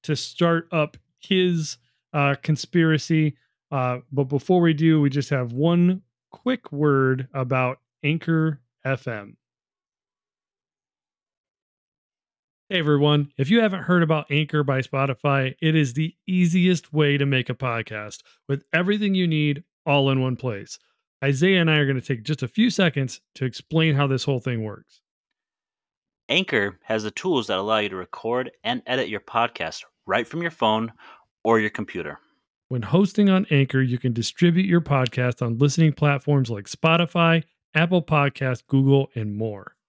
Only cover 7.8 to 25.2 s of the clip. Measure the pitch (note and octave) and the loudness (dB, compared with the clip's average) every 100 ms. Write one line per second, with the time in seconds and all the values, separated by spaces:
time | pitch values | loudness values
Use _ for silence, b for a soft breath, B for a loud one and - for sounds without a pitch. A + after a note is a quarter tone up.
7.8 | _ _ C#3+ D#3+ - D#3+ D#3 D3 _ _ | _ _ -4 -2 0 0 0 -4 _ _
8.8 | C3 C3 - A2 G2+ _ _ _ _ _ | -6 -6 -6 -10 -12 _ _ _ _ _
9.8 | _ _ _ _ _ _ _ _ _ _ | _ _ _ _ _ _ _ _ _ _
10.8 | _ _ _ _ _ _ _ _ _ _ | _ _ _ _ _ _ _ _ _ _
11.8 | _ _ _ _ _ _ _ _ _ F#3 | _ _ _ _ _ _ _ _ _ -2
12.8 | D3+ D3 D3 D3 D3 - C#3 A3+ A3 F#3 | 2 2 4 2 0 -4 2 2 2 -2
13.8 | - F3+ E3 D#3 - C#3+ D3 D3+ C3+ C3 | 0 2 2 0 0 -2 0 -2 0 -2
14.8 | B2+ C3+ C3+ B2+ D3 C#3 C3 - D#3+ D#3 | -2 -4 -4 -2 0 0 -2 -2 0 2
15.8 | C#3 B2 D#3+ _ - F3+ F3 F3+ F3+ F3 | 0 -2 -6 _ -4 2 2 4 4 2
16.8 | - D3+ D3 C#3+ C#3 C3 B2 A#2+ B2+ A#2 | -2 0 2 2 2 0 -2 -6 -4 -6
17.8 | G#2+ G#2+ G#2 - b b - C#3 _ E3 | -8 -10 -12 -16 b b -8 -8 _ -2
18.8 | F3+ G#3 G#3 F#3+ F3 D#3 D3+ C#3+ - _ | 0 0 0 0 0 0 0 -2 -10 _
19.8 | - C#3+ C3+ C3+ B2+ B2 B2+ G2+ G#2 - | 0 2 2 2 0 -4 -6 -8 -12 -20
20.8 | _ _ _ _ C3+ C3+ F3+ F#3 E3 D#3 | _ _ _ _ -2 2 2 4 2 2
21.8 | C#3 C3 - A#2+ G#2+ D#3 B2 - A#3+ F#3+ | 2 -2 -4 -6 -4 -6 -4 0 0 2
22.8 | F3+ C#3 C3 - _ - C3 - - D#3+ | 0 0 -6 -8 _ -8 -8 -8 -4 0
23.8 | D#3+ C#3 C#3+ C3 - B2+ C3 A#2 G#2+ G2+ | 2 2 0 -2 -2 -4 -4 -6 -8 -12
24.8 | _ _ _ _ | _ _ _ _